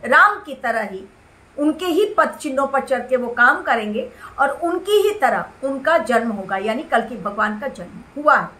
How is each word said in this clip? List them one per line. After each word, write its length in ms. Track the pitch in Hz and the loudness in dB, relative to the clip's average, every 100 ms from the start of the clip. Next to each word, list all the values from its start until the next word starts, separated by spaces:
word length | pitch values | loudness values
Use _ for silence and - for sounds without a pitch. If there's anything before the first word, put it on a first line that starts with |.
राम 340 | 208 285 392 403 | 4 6 6 2
की 100 | - | -10
तरह 280 | 262 240 226 | -8 -4 -4
ही, 220 | 208 190 - _ _ _ _ - | -4 -10 -16 _ _ _ _ -2
उनके 300 | 294 311 359 | -2 0 0
ही 180 | 330 427 - | 2 2 2
पद 120 | 311 | 0
चिन्हों 340 | - 302 262 277 | 0 -4 -2 0
पर 140 | 269 | 0
चल 200 | 262 247 | 0 -4
के 160 | - 254 | 0 -2
वो 120 | 240 | -2
काम 300 | 240 247 294 | 4 4 4
करेंगे 480 | 339 233 208 214 - - - - | 0 -2 0 -4 -6 -12 -18 -2
और 120 | 277 | -2
उनकी 500 | - 339 359 381 415 | 0 -2 -2 2 4
ही 100 | 415 415 | 4 2
तरह 300 | 254 202 165 - | 0 0 -4 -8
उनका 320 | 269 269 311 330 | -6 -2 2 0
जन्म 320 | - 233 233 | 2 0 0
होगा, 260 | 202 185 196 | -6 -4 -4
यानी 260 | 208 233 | -2 -4
कल्कि 320 | 320 240 220 233 | 0 -2 -2 -6
भगवान 420 | 180 208 214 214 | -8 -2 -2 -2
का 80 | 185 | -8
जन्म 340 | - 175 175 - - | -8 -14 -16 -16 -2
हुआ 200 | 294 247 | 2 2
है 120 | 175 - | 2 -12